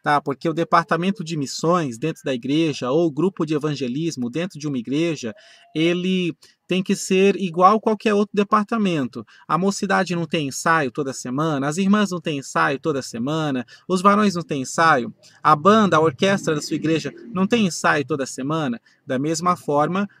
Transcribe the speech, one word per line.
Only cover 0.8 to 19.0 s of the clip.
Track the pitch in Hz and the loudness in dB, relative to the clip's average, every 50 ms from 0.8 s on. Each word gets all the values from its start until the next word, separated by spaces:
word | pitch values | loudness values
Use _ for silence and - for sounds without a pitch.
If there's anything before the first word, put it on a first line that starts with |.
| 160 - 170 160 175 196 196 - | 2 2 -2 0 0 -2 -2 -4
de | 165 156 170 | -6 -6 -6
missões | 151 135 123 - - - 160 180 175 160 131 113 113 | -6 -6 -6 -6 -4 0 2 2 2 0 -2 -6 -6
dentro | 143 160 156 - - | -6 -6 -6 -6 -6
da | 147 131 | -6 -6
igreja | 120 117 127 143 160 165 156 135 - 131 123 | -4 -2 -2 0 2 2 0 -2 -4 -4 0
ou | 139 165 175 | 0 2 0
o | 160 | 0
grupo | 131 147 170 190 - - 165 | 0 0 0 0 0 -2 -4
de | 151 156 | -2 -2
evangelismo | 143 151 156 143 127 135 120 123 151 165 165 - 127 120 120 | -2 -2 -2 -4 -2 -4 -4 -4 -2 -4 -4 -4 -4 -6 -6
dentro | 123 156 175 190 - 147 | -4 -4 -6 -6 -8 -8
de | 147 151 | -8 -6
uma | 139 123 | -6 -6
igreja, | 113 123 135 151 170 170 151 - 123 110 104 - - - - _ _ _ - | -4 -4 -2 -2 0 -2 -2 -4 -6 -10 -10 -12 -18 -20 -20 _ _ _ -4
ele | 151 160 170 175 180 180 185 185 185 180 160 151 _ - - _ _ _ | 0 0 0 0 0 0 0 0 0 0 -2 -4 _ -14 -20 _ _ _
tem | - 170 190 | -4 -2 -2
que | 190 - 196 | 0 0 -2
ser | - - - 190 185 196 202 190 | -2 0 0 2 4 4 4 4
igual | 190 196 175 156 175 180 190 220 214 | 2 -2 -4 0 4 6 6 6 4
qualquer | - 226 220 202 - 220 208 | 2 0 -2 0 0 0 2
outro | 202 214 - - | 2 0 0 0
departamento. | 196 202 - 220 214 208 - 240 226 202 185 170 147 127 120 - 123 107 _ - - - | -2 0 2 2 0 0 0 -2 -2 0 0 0 0 -2 -4 -8 -12 -16 _ -20 -20 -6
A | - 151 160 | -4 -2 0
mocidade | 190 196 196 - 208 185 196 190 190 165 180 | 0 0 -2 -2 -2 0 0 0 0 0 -2
não | 170 165 | -4 -4
tem | - - 165 147 135 | -2 -2 -4 -4 -4
ensaio | - - - 170 165 160 147 123 - | -6 -4 0 2 2 2 2 -2 -2
toda | 156 139 135 | -4 -6 -4
semana, | 127 - - 127 127 143 160 165 147 135 139 147 | -6 -8 -8 -6 -4 -2 0 0 0 0 -2 -2
as | 151 185 | -2 0
irmãs | 196 190 202 214 202 190 | 2 2 4 4 2 0
não | 180 170 | -2 -4
têm | - 170 147 139 | -4 -4 -6 -6
ensaio | 131 - - 165 165 156 139 - | -8 -4 -2 0 0 0 -2 -2
toda | - 160 139 131 | -2 -2 -2 -2
semana, | - - - 113 117 143 156 160 156 147 131 127 117 _ - - _ | -4 -6 -8 -6 -4 -2 -2 -2 -2 -2 -2 -4 -6 _ -14 -18 _
os | - 185 185 | -4 -2 2
varões | 180 202 202 208 214 202 175 | 4 4 4 6 4 2 0
não | 175 156 | -2 -6
têm | - 156 135 | -4 -4 -6
ensaio, | 127 - - - 165 165 151 127 117 110 - _ _ - _ _ - | -4 -4 0 2 4 4 4 4 2 -4 -10 _ _ -20 _ _ 2
a | 147 156 151 | 2 2 4
banda, | 151 196 214 226 208 180 160 156 | 6 6 6 6 6 4 4 4
a | |
orquestra | 160 160 143 - 190 196 196 190 - 170 156 | 4 2 2 2 0 0 0 0 0 -2 -2
da | 147 | -2
sua | - - 160 147 | -2 -4 -4 -2
igreja | 151 156 165 147 - 135 - - - - - | 0 0 0 0 -2 -4 -10 -12 -18 -10 -4
não | 185 190 | -2 0
tem | 196 240 240 208 | 2 2 2 2
ensaio | 170 - - - 170 165 147 135 | 0 -2 -2 0 0 0 0 0
toda | 123 156 139 131 | -2 -4 -4 -4
semana. | - - - 127 143 160 165 151 127 117 110 _ _ _ _ | -6 -6 -8 -6 -4 -2 -2 -2 -4 -4 -6 _ _ _ _